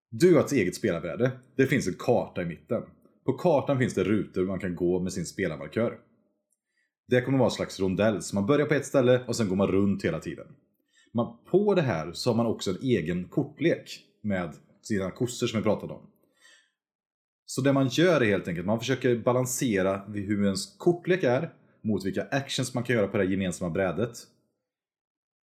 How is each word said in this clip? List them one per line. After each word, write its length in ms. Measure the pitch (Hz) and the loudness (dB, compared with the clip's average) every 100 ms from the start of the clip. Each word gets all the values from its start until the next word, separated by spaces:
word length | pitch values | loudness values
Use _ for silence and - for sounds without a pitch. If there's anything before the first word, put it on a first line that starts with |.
| _ | _
Du 220 | 110 180 | 4 6
har 80 | 151 | 6
ett 100 | - | 4
eget 240 | 139 90 - | 2 0 0
spelarbräde. 560 | 107 82 82 82 127 - - - | -2 -2 -4 0 -2 -2 -4 2
Det 80 | 131 | 2
finns 220 | 135 95 | 2 -2
en 80 | 85 | -4
karta 420 | - 110 82 - | 0 2 0 -6
i 40 | 85 | -8
mitten. 360 | 76 - 110 - - _ _ - | -8 -6 -6 -6 -18 _ _ -6
På 80 | |
kartan 460 | 135 180 143 127 135 | 0 2 2 2 0
finns 140 | 110 | 0
det 100 | 196 | 0
rutor 420 | 92 107 80 95 92 | 0 0 -2 -4 -2
man 140 | 92 | -4
kan 160 | 95 85 | -6 -2
gå 240 | 87 92 | 0 0
med 140 | 92 | -2
sin 120 | 92 82 | -6 -8
spelarmarkör. 680 | - 92 73 73 110 113 - _ _ _ _ _ _ _ _ _ _ - | -6 -6 -6 -6 -2 -2 -4 _ _ _ _ _ _ _ _ _ _ 2
Det 140 | 123 | 2
kommer 160 | 127 135 | 4 4
vara 100 | 107 | 4
en 40 | |
slags 280 | - 90 - | 2 -6 -2
rondell. 420 | 95 92 107 95 | -2 2 2 0
Så 140 | - 101 | -2 -2
man 100 | 101 | 2
börjar 200 | 143 147 | 2 2
på 60 | |
ett 120 | 147 - | 0 0
ställe 360 | 143 123 123 123 | 2 4 4 2
och 80 | 107 | -2
sen 140 | 104 | 0
går 60 | 95 | 2
man 120 | 95 | 2
runt 380 | 95 101 98 95 | 2 2 0 -2
hela 140 | 80 | -4
tiden. 260 | - 71 - - _ _ _ _ _ | -6 -12 -14 -20 _ _ _ _ _
Man, 240 | 113 117 - - | -4 -4 -6 0
på 220 | 185 208 | 2 4
det 80 | 180 | 2
här 300 | 131 82 80 | 2 0 -4
så 160 | - 127 | -4 0
har 80 | 113 | 2
man 80 | 117 | 0
också 260 | - - | -2 -4
en 60 | 90 | -4
egen 480 | 131 110 80 90 87 | 0 0 0 -4 -4
kortlek 680 | - - - 160 127 - - _ _ | -4 -4 -2 -2 -2 -6 -20 _ _
med 260 | 107 92 85 - _ _ | -4 -4 -4 -10 _ _
sina 280 | - 104 92 | -6 -4 -4
kossor 360 | - 123 - 117 | -4 -6 -4 -4
som 120 | 110 | -2
vi 40 | |
pratade 300 | 107 92 80 | 0 -2 -4
om. 80 | - - _ _ _ _ _ _ _ _ _ _ _ _ _ - | -14 -20 _ _ _ _ _ _ _ _ _ _ _ _ _ -12
Så 160 | - | -2
det 120 | 139 | 0
man 140 | 139 135 | 2 2
gör 340 | 143 180 156 | 2 4 4
är 40 | 113 | 4
helt 220 | 95 95 | 2 -2
enkelt, 200 | 87 90 | -6 -2
man 120 | 113 | -2
försöker 380 | 135 127 127 117 | -2 -2 0 0
balansera 840 | 104 123 127 - 135 95 92 98 101 | 2 0 0 -2 0 2 2 0 -6
vid 200 | 104 98 | -8 -2
hur 180 | 104 101 | 0 0
ens 320 | 95 - - | -2 -6 -2
kortlek 460 | 175 175 - 180 | 0 0 0 0
är 300 | 147 127 160 - _ _ | 2 0 -2 -12 _ _
mot 220 | 110 98 95 | -4 -2 -2
vilka 160 | 98 | -4
actions 500 | - 139 135 - 123 | -2 -4 -4 -6 -4
man 100 | 127 | -4
kan 120 | 120 120 | 0 0
göra 120 | 98 | 2
på 100 | 107 | 0
det 60 | |
här 80 | 92 | 0
gemensamma 400 | 95 95 85 90 | 0 -4 -4 -4
brädet. 400 | 85 92 80 123 - - _ _ _ _ _ _ _ _ _ _ _ | -2 -2 -2 -6 -8 -20 _ _ _ _ _ _ _ _ _ _ _